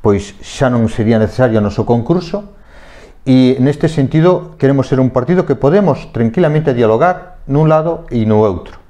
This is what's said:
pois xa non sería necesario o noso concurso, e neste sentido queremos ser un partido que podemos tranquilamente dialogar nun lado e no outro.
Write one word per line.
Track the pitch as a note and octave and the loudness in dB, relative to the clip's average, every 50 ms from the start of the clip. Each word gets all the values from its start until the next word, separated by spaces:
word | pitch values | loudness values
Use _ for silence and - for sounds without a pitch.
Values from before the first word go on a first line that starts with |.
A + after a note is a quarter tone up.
pois | - G#2+ G2+ G2 - - - - | 2 0 0 0 -2 -8 -18 -20
xa | - - - - C#3 B2+ | -18 -16 -6 -2 -2 0
non | B2 A#2 A2+ G#2+ | 0 0 0 -2
sería | - - A2 G#2+ A#2 A2 | -2 -2 0 0 2 2
necesario | A2 G#2 - - B2+ B2 A2 A2 | 0 0 0 0 0 0 2 0
o | G#2 | 0
noso | G#2 G#2 - A2 | -2 -2 -4 -2
concurso, | - A#2+ A#2+ A2+ - E3 F3+ E3+ - - G3+ G#3 - - - - - - - - - - - - - - - - - | 0 0 -2 0 -2 -2 -2 -2 -6 -10 -10 -10 -12 -20 -20 -20 -20 -20 -20 -20 -20 -20 -20 -20 -20 -20 -12 -2 2
e | C3 C3 C3 B2+ C3 - | 2 4 4 4 2 2
neste | B2 C#3+ D3 - - D#3 | 0 0 0 0 -2 -2
sentido | D#3+ - C3+ A#2+ - D#3 D#3 F3+ F#3 - - - - | 0 0 -2 0 2 2 2 4 2 0 -2 -10 -8
queremos | - - C3+ C#3 C3+ B2+ - | 0 0 2 2 2 0 0
ser | D3 | 0
un | B2+ C3 B2+ | 0 0 0
partido | - C3 B2 C#3 F3+ F3+ F3 | 0 -2 0 0 0 0 0
que | - C#3+ A2 | -2 -2 0
podemos | - C3+ D#3+ G#3 G3+ E3+ C#3 - - - - | 0 2 2 2 2 0 -2 -2 -6 -10 -4
tranquilamente | A2+ A#2 A2+ A2+ F#3 F3 D#3 D3+ D#3 D#3 D3+ | -2 -2 -2 0 0 0 2 2 0 0 0
dialogar | B2+ A#2+ A#2+ G#2+ A2 A#2 D3+ F3+ F3+ F3+ - - - - - | 0 0 2 2 2 2 2 0 0 -4 -8 -18 -20 -18 -8
nun | - C3+ C#3+ D#3 D#3 | -2 0 2 2 4
lado | D#3 D#3 D#3 D#3+ E3 E3 - - | 2 2 0 -2 -6 -6 -10 -6
e | - A#2+ A2 | -4 -2 0
no | A2 G#2+ G#2+ | 2 2 2
outro. | G#2+ G#2 F#2 E2 - - - - - | 2 2 0 -4 -10 -14 -20 -20 -20